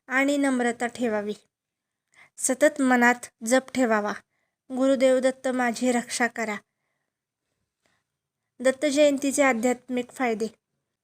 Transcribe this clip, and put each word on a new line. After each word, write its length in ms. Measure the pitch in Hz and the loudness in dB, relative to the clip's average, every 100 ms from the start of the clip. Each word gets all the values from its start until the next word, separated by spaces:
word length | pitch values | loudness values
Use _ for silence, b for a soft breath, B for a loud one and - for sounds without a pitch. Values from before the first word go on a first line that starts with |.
| - | -4
आणि 300 | 254 277 285 | 0 0 0
नम्रता 480 | 277 254 240 233 240 | 0 0 -2 -2 -6
ठेवावी. 480 | 226 240 214 208 202 _ _ _ _ _ _ _ b b - | -4 -4 -2 -6 -10 _ _ _ _ _ _ _ b b -6
सतत 440 | - 247 302 302 | -4 2 2 2
मनात 440 | 262 247 240 247 - - 226 | 0 4 4 2 -4 -12 0
जप 260 | 262 262 | 0 0
ठेवावा, 420 | 254 240 214 208 202 _ _ _ _ - 254 | -2 0 0 -2 -8 _ _ _ _ -12 -2
गुरुदेव 420 | 269 269 262 254 | 0 2 2 2
दत्त 280 | 262 262 262 | 0 -2 -4
माझी 440 | 254 240 220 247 | -2 -2 -2 -2
रक्षा 360 | 240 226 - 240 | -2 -2 -4 -4
करा. 280 | 240 220 208 _ _ _ _ _ _ _ _ _ _ _ _ _ _ _ _ _ _ _ - | -4 -8 -8 _ _ _ _ _ _ _ _ _ _ _ _ _ _ _ _ _ _ _ -4
दत्त 260 | 254 262 302 | -2 0 0
जयंतीचे 580 | 277 294 269 277 262 | 4 4 4 -2 2
आध्यात्मिक 680 | 269 233 247 247 - 247 247 | 2 2 0 -2 -6 -8 -8
फायदे. 360 | - 247 214 220 - _ _ _ _ | -4 -4 -2 -6 -10 _ _ _ _